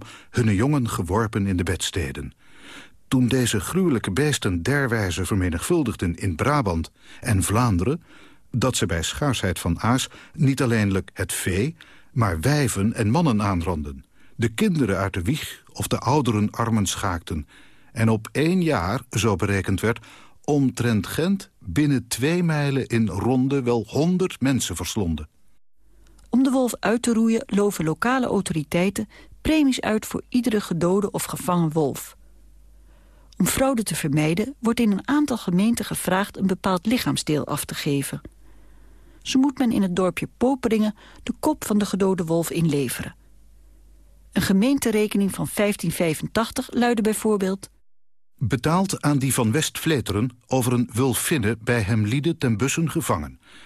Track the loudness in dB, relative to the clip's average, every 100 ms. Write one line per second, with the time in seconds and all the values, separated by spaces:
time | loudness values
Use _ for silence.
0 | -2 -18 -6 0 2 2 2 2 0 -4
1 | -2 0 0 -2 0 0 -2 -2 -4 -4
2 | -6 -6 -12 -14 -20 -20 -20 -20 -20 -20
3 | -2 2 4 2 2 0 -2 0 2 0
4 | 0 0 0 0 -2 -2 0 0 0 0
5 | -2 -2 -2 0 0 -2 0 0 0 -2
6 | -4 -2 -4 -2 0 2 0 -2 -4 _
7 | -20 -10 0 0 2 2 2 2 0 -2
8 | -8 -20 -20 -20 -6 0 0 0 0 -2
9 | -4 -2 -2 0 -2 -2 -2 0 2 0
10 | -2 -10 -18 0 2 2 2 2 2 0
11 | -4 -6 -6 -4 -2 0 -2 -4 -20 -20
12 | -8 0 0 2 2 2 0 0 -2 0
13 | 0 2 2 2 0 0 -2 -4 -6 -10
14 | -18 -20 -20 -2 -2 2 2 2 2 0
15 | -2 -2 -2 -2 -4 -14 -18 -8 -2 -2
16 | 2 2 2 2 0 0 0 2 0 -2
17 | -4 -4 -6 -8 -8 -16 -20 -20 -16 0
18 | 2 2 -2 -2 2 2 2 0 0 -4
19 | -4 -2 0 0 0 0 0 0 0 -2
20 | -8 -20 -20 -12 -2 2 2 0 0 0
21 | -2 -2 0 -2 -4 _ -4 0 2 2
22 | -2 -2 0 2 2 0 0 0 0 0
23 | 0 0 2 2 2 0 2 0 0 0
24 | 2 2 -2 0 0 0 -2 -6 -4 -2
25 | -2 -2 -6 _ -20 -20 -20 -20 -20 -20
26 | -20 -20 -2 2 2 2 0 0 -2 0
27 | 0 2 2 0 0 0 0 0 -2 0
28 | 0 0 0 -2 -2 -4 -2 0 0 -2
29 | -6 -10 -20 -8 0 4 4 2 0 -2
30 | -4 -10 -2 -2 0 0 -2 0 2 2
31 | 0 -4 -6 -6 0 2 2 2 0 -2
32 | -12 -20 -20 -20 -20 -20 -20 -20 -20 -20
33 | -20 -20 -20 -8 -4 0 2 0 -2 -4
34 | 0 0 2 0 -2 -2 -2 2 2 0
35 | 0 0 2 -2 0 2 2 0 -4 -4
36 | 0 0 -2 -2 -2 0 0 0 0 0
37 | 0 -2 0 -2 -2 -6 -6 -6 -2 -2
38 | -2 -8 -14 -20 -20 -20 -20 -20 -20 -20
39 | -20 -16 0 2 2 2 0 2 2 2
40 | 0 0 -8 0 0 2 0 2 0 -2
41 | -16 -16 -10 -2 -2 -2 0 0 0 0
42 | 2 0 0 0 0 0 0 0 -2 -4
43 | -10 -14 -20 -20 -20 -20 -20 -20 -20 -20
44 | -20 -20 -6 -4 2 4 4 2 2 2
45 | 0 0 0 -2 -4 0 0 0 -4 0
46 | 0 0 -4 -2 -2 -4 -4 0 2 2
47 | 0 0 0 0 0 -4 -10 _ -20 -20
48 | -20 -20 -20 -6 -2 0 2 2 0 0
49 | 0 2 2 2 2 2 -2 -4 0 0
50 | 0 -2 -2 -6 _ 0 2 0 0 0
51 | 0 0 0 0 0 -2 0 0 2 0
52 | 0 0 -2 -2 -2 0 0 0 -2 -2
53 | -2 -2 -4 -12 _ -20